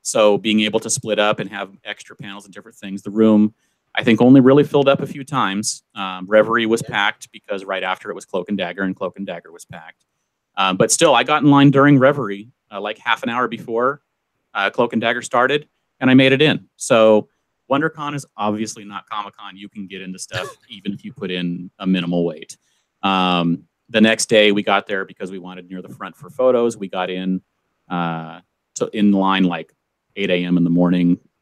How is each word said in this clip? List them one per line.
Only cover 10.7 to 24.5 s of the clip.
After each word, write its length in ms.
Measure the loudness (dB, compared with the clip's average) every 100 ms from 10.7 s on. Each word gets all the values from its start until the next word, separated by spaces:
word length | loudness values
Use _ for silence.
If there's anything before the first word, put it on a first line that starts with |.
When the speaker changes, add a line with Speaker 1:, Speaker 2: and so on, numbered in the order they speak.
| 2
Speaker 1:
but 160 | 0
still, 220 | 2 4
I 100 | 4
got 180 | 2 2
in 80 | 4
line 200 | 6 6
during 280 | 6 6 6
Reverie, 520 | 6 2 -4 -8 -14 _ _
uh, 100 | -10
like, 180 | -10 -8
half 240 | -4 -4
an 60 | -2
hour 180 | -4 -4
before, 540 | -6 -6 -2 -2 -4 _ _ _ _ _
uh, 160 | -4 -2
Cloak 220 | 0 -2
and 80 | -2
Dagger 220 | -4 -4
started, 440 | -2 0 0 -2 -6 _ _ _
and 120 | 4
I 40 |
made 180 | 6 6
it 100 | 4
in. 260 | 2 0 -6 _
So 520 | 0 4 6 4 2 _ _ _ -6
WonderCon 440 | -4 -2 -6 -10
is 120 | -10 -12 -6
obviously 480 | -6 -4 -8 -12
not 240 | -16 -16 -12
Comic-Con. 480 | -12 -12 -16 -20 -18
You 120 | -18
can 180 | -16 -14
get 160 | -14
into 160 | -14 -14
stuff 300 | -12 -10 -10
Speaker 2:
<laughs> 200 | -14 _
Speaker 1:
even 240 | -14 -12
if 120 | -12
you 80 | -14
put 180 | -14 -10
in 400 | -6 -6 -8 -12 -8
a 80 | -4
minimal 380 | -2 -2 -2
wait. 320 | -4 -6 -16 -20 _ _ _ _
Um, 640 | -4 0 0 0 -2 -4 -8 _ _
the 120 | 2
next 280 | 2 2 2
day 240 | 4 4